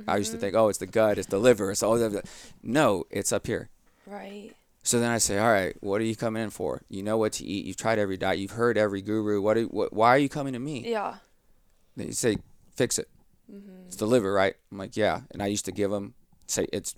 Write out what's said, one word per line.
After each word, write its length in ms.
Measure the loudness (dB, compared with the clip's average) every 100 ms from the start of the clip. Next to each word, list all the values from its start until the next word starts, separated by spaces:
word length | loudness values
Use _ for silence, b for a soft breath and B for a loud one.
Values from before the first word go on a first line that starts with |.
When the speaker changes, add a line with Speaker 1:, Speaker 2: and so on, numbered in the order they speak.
| -2
Speaker 1:
I 100 | -2
used 140 | -2
to 60 | -4
Speaker 2:
Mm-hmm. 40 |
Speaker 1:
think, 140 | 0 4
"Oh, 120 | 4
it's 120 | 2
the 80 | -2
gut, 300 | 2 2 2
it's 100 | 0
the 100 | 4
liver, 320 | 6 6 4
it's 100 | 0
all 160 | 2 2
that." 280 | 2 -2 B B B B
No, 440 | -2 2 4 2 -2
it's 220 | -6 -2
up 160 | -2 -2
here. 220 | -6 -6 -16 _ _ -18
Speaker 2:
Right. 480 | -16 -14 -16 -18 -20 _ _
Speaker 1:
So 160 | -2 0
then 120 | 2
I 60 | 2
say, 200 | 0 2
"All 140 | 4
right, 240 | 4 2 -4
what 200 | -4 -2
are 40 | 0
you 100 | -2
coming 280 | -4 -4
in 60 | -6
for? 320 | -4 -4 -6 -8
You 140 | -8
know 140 | -2 2
what 160 | 2
to 120 | 0 -6
eat. 200 | -6 -6
You've 120 | -4
tried 220 | 0 0
every 180 | 0 -2
diet. 220 | -2 -2
You've 120 | -4
heard 260 | 0 2 4
every 240 | 2 0
guru. 400 | -2 -2 0 0
What? 160 | 2 2
Are, 60 |
what? 300 | 0 -2 -2
Why 160 | 4 6
are 80 | 6
you 120 | 4
coming 240 | -2 -6
to 60 | -6
me?" 300 | -8 -8 -6
Speaker 2:
Yeah. 280 | -4 -4 -8 _ _ _ _ _ _ _ -12
Speaker 1:
They 160 | -8
say, 260 | -2 0 0 -4 -20 _ -2
"Fix 220 | 0 -2
it." 100 | -6 _ _ _ -20
Speaker 2:
Mm-hmm. 360 | -20 -20 -20 -18
Speaker 1:
"It's 80 | -4
the 100 | 2
liver, 260 | 4 4
right?" 220 | 4 2 0 _
I'm 60 | -12
like, 200 | -8 0
"Yeah." 240 | 0 0 -6
And 100 | -6
I 60 | -4
used 180 | -2 -4
to 60 |
give 200 | -2 -2
'em, 220 | -2 -6 -14 _ _ -6
say, 200 | -4 -2
"It's 220 | -4 -6